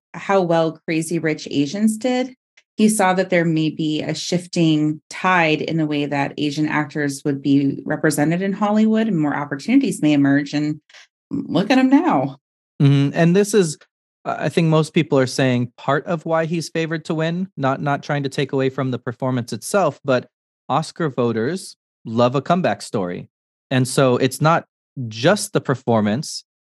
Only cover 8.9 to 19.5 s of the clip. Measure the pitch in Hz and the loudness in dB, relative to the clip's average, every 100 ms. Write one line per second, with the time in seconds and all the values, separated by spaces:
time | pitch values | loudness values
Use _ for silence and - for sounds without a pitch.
8.9 | 220 220 175 147 139 147 139 - 269 240 | 2 0 0 -2 -2 -6 -8 0 2 2
9.9 | 175 151 147 139 139 143 147 151 151 _ | 0 2 4 4 2 0 -4 -4 -6 _
10.9 | - - _ - - - 139 202 262 262 | -20 -20 _ -10 -8 -2 -2 2 2 4
11.9 | 277 349 160 135 - _ _ _ - 139 | 4 4 0 -2 -6 _ _ _ 2 4
12.9 | 139 139 156 170 185 208 220 170 143 - | 4 2 2 4 4 4 2 2 -2 -16
13.9 | _ _ _ - - 147 180 165 156 151 | _ _ _ -8 -4 -2 2 4 4 2
14.9 | - 147 139 127 - 131 123 123 - - | 0 2 2 2 2 2 2 -2 -6 -2
15.9 | 143 - 170 165 160 165 170 156 165 160 | -2 -2 -6 -2 -2 0 -4 -4 -4 -4
16.9 | 160 - 160 160 170 190 - 135 135 151 | -4 -4 -4 -2 -2 -6 -2 -2 -2 -2
17.9 | 139 - 147 139 - 139 135 135 131 131 | -2 -2 -4 -4 -4 -2 0 -2 -2 -4
18.9 | 123 - 113 131 127 113 | -4 -8 -6 -2 -2 -4